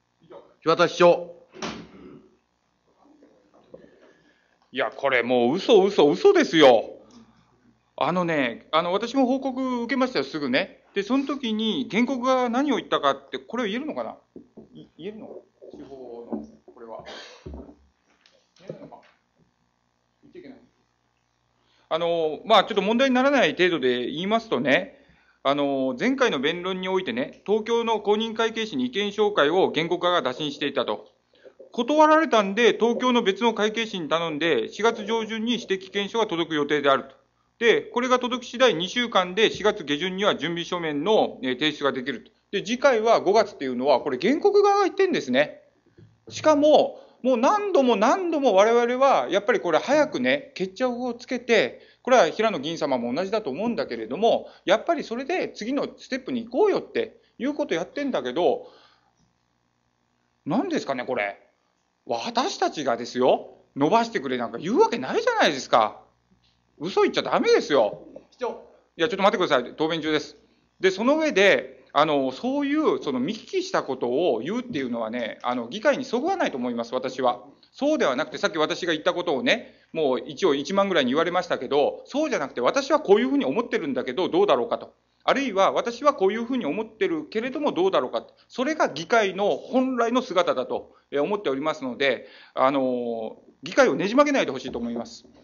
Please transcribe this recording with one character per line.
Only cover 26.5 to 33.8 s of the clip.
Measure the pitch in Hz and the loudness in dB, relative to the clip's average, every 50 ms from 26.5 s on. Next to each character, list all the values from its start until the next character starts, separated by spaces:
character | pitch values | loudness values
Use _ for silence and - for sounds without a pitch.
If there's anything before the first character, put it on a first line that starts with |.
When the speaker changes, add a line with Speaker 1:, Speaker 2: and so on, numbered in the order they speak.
| 170 175 | -4 -4
Speaker 2:
論 | 175 185 190 185 | -6 -6 -6 -6
に | 185 190 | -4 -4
お | 190 190 | -4 -4
い | 190 | -4
て | 156 | -4
ね、 | 113 123 143 - - - - | -4 -6 -6 -8 -10 -10 -4
東 | 190 208 220 220 | -2 -2 -2 0
京 | 233 233 233 | 0 -2 -2
の | 226 226 226 214 | 0 0 -2 -2
公 | 214 196 | 0 0
認 | 214 220 226 226 214 | 0 0 0 -4 -2
会 | 226 226 226 | -2 -2 -2
計 | 226 226 220 | -2 -4 -6
士 | 220 156 | -6 -4
に | 131 123 | -4 -4
意 | 123 | -4
見 | - 196 208 202 | -2 -4 -4 -4
紹 | 202 214 214 208 | 0 0 0 0
介 | 208 175 143 147 | 2 2 2 2
を | 170 190 160 123 | 4 2 2 2
原 | 120 147 165 - | 0 -2 -2 -2
告 | 180 170 | -2 -2
側 | 175 175 180 165 | 0 0 0 0
が | 135 127 | 0 -2
打 | |
診 | 127 147 156 147 | -4 -6 -6 -8
し | 143 - | -6 -6
て | 151 139 | -6 -4
い | - | -2
た | 135 113 | -4 -2
と。 | 110 107 - - _ _ _ _ _ _ _ - - _ - - - | -4 -4 -6 -8 _ _ _ _ _ _ _ -20 -20 _ -20 -20 -12
断 | - 233 240 240 294 311 302 | -6 -4 -2 0 4 4 6
ら | 302 311 311 | 6 6 4
れ | 320 254 | 4 4
た | 202 190 | 2 2
ん | 196 196 196 | 2 2 0
で、 | 226 240 208 | 2 4 4
東 | - - 240 240 233 - | 4 2 0 0 0 0
京 | 247 254 | 0 2
の | 240 233 196 | 2 2 2
別 | 190 190 202 | 0 0 0
の | 233 233 | 0 0
会 | 220 202 208 220 | 0 0 -2 -2
計 | 214 233 | -2 -4